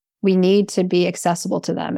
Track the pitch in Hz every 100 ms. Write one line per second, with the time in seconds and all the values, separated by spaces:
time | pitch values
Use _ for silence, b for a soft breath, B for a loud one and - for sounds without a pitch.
0 | _ _ 196 185 185 202 196 - 180 180
1 | 175 175 170 175 190 180 - 175 165